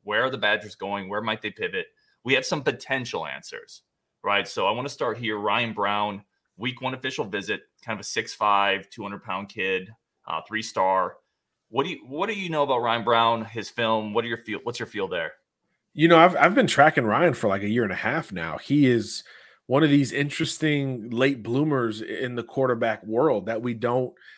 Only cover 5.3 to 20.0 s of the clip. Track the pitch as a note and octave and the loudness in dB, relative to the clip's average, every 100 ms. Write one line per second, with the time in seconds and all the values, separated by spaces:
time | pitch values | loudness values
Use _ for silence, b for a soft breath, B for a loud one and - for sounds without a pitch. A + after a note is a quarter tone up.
5.3 | G#2+ G#2 A2 A#2 G2+ G2+ G#2 G#2 G2+ - | -4 0 0 -2 -2 -2 0 -2 -6 -14
6.3 | _ _ - A#2+ B2+ B2+ B2+ C3 C3 A2 | _ _ -10 -8 -6 -6 -6 -6 -6 -6
7.3 | G2 F#2+ G2 - _ - G#2+ - - A2 | -6 -4 -6 -10 _ -10 -8 -6 -6 -6
8.3 | - G#2 G2+ G2+ G2 F#2 - G2+ G2+ - | -2 2 2 2 0 -6 -12 -12 -10 -8
9.3 | F#2+ G2+ A2 F#2+ F#2 F#2 A2+ _ _ - | -8 -8 -6 -2 -2 -6 -16 _ _ -8
10.3 | D#2+ - G#2+ A2+ - F#2+ F#2+ F2+ - _ | -8 -6 -8 -6 0 2 2 0 -6 _
11.3 | _ _ _ _ A2+ D#3 E3+ A#2 C#3+ G3+ | _ _ _ _ -4 -4 -6 -12 -6 -6
12.3 | G#3 F3+ D#3 C#3 B2 A#2 A#2 A2 A2+ A2+ | -4 -4 0 0 2 2 0 4 4 4
13.3 | A#2 A2 A2+ G2+ - A2+ A2+ G#2+ G#2 A#2 | 2 -2 -8 -8 -2 0 0 0 -2 -2
14.3 | A#2 A2 G#2 - A#2+ A2+ G#2 F#2+ F2 D#2+ | -4 -6 -8 -6 -6 -6 -6 -4 -4 -4
15.3 | - _ _ _ _ _ - E3 E3+ F3 | -8 _ _ _ _ _ 2 6 10 8
16.3 | - D#3 A3+ G#3+ - D3 D3+ A2+ A2+ F3 | 8 4 6 4 6 6 6 2 4 2
17.3 | B2+ A2 G2 G2+ A#2 G#2+ F2+ A2 D3+ D3+ | 2 0 0 0 0 0 -2 -2 -4 -4
18.3 | F2+ E2 D2+ - D3 C3+ A#2+ G#2+ - B | -6 -6 -6 0 4 6 4 0 -6 B
19.3 | B B B - C3 D#3 C#3+ | B B B -2 2 6 6